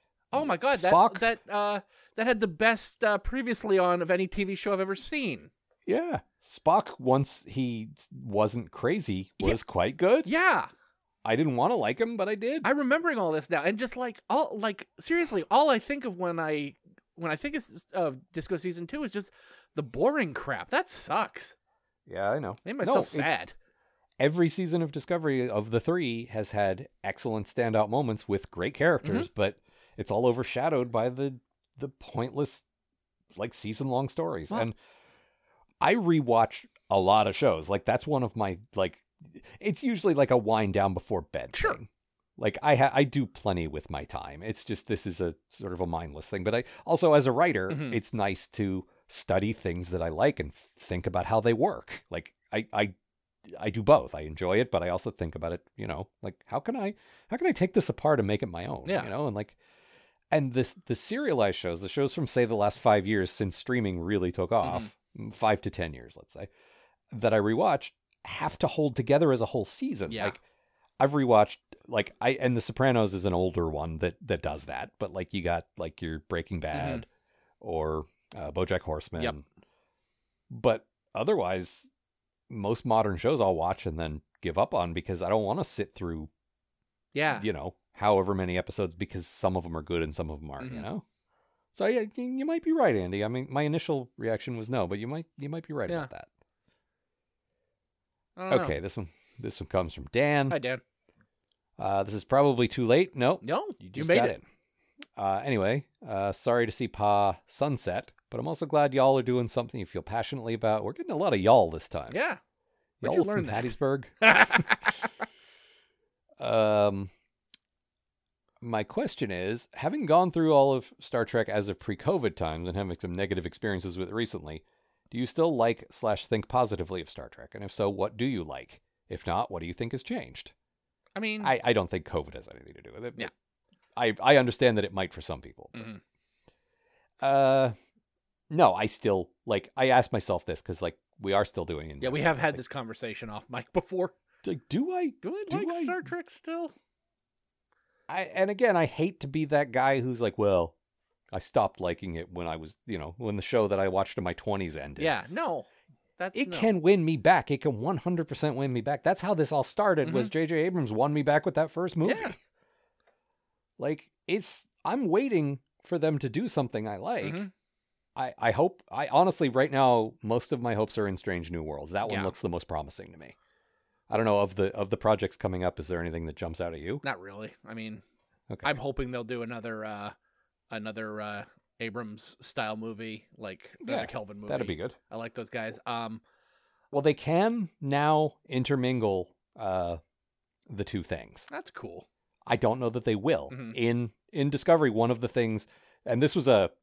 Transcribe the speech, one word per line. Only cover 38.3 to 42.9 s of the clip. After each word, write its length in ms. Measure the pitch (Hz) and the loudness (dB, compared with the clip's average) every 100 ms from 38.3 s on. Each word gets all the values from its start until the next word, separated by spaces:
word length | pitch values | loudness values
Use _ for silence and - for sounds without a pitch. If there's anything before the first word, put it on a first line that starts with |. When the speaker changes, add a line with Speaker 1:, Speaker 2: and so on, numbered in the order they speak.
Speaker 2:
my, 240 | 110 98 92 110 | -2 -4 -4 -8
like, 300 | 101 92 - _ _ 156 - - - | -2 -2 -4 _ _ -20 -20 -20 -8
it's 240 | 208 160 | -4 -2
usually, 280 | 262 208 196 | -2 0 2
like, 180 | 143 135 | 4 6
a 40 | 123 | 6
wind 380 | 104 110 104 | 4 2 2
down 180 | 98 98 | 2 2
before 280 | 90 - 95 | 0 -2 -4
bed 320 | 78 69 62 | -4 -8 -8
Speaker 1:
Sure. 200 | - 440 - | -2 -2 -2
Speaker 2:
thing. 120 | 107 _ _ _ _ - | -10 _ _ _ _ -4
Like, 180 | 113 - | -4 0
I 140 | 147 131 | 4 4
ha-, 160 | 139 | 4